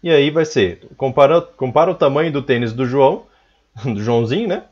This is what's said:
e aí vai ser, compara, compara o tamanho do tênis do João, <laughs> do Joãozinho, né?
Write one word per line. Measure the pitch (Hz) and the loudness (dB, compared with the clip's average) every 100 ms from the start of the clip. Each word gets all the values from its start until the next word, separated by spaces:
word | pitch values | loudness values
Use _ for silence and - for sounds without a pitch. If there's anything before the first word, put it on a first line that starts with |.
e | 170 | 2
aí | 156 143 | 2 2
vai | 151 156 | 0 -2
ser, | 143 92 85 - - | 0 -2 -4 -18 -8
compara, | 135 123 139 170 | -4 2 4 4
compara | 170 _ 131 135 170 | -2 _ -4 0 0
o | 175 | 2
tamanho | 147 139 165 | 0 2 -2
do | 143 | -4
tênis | 135 123 120 | -2 -2 -2
do | 113 127 | -4 -4
João, | 135 135 180 - _ _ _ | 2 2 0 -10 _ _ _
<laughs> | _ - | _ -12
do | 139 104 | -8 -6
Joãozinho, | 107 117 113 151 226 | -2 0 0 -2 -4
né? | 180 - | -6 -8